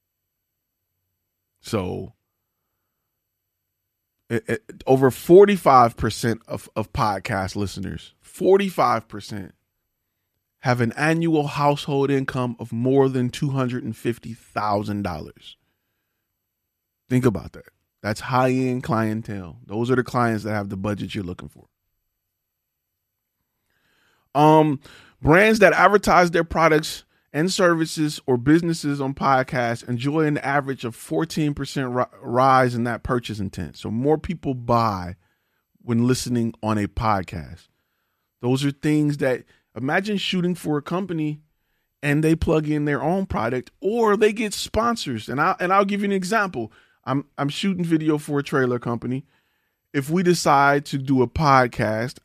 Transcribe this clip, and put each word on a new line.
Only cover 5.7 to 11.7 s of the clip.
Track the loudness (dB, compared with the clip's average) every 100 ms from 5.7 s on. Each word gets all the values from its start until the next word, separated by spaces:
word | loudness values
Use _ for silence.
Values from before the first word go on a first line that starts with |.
| 6 6 2
percent | -4 -2 -4 -4 -8
of, | -12 -10
of | -10 -8
podcast | -4 -2 -2 -4 -4 -4 -6
listeners, | -8 -8 -12 -12 -16 _
forty-five | _ -4 2 4 2 0 0 0 -4
percent | -16 -12 -12 -12 _ _ _ _ _ _ _ _ _ _ _
have | -4 0
an | -2 -2
annual | 0 0 2 0 0
household | 0 0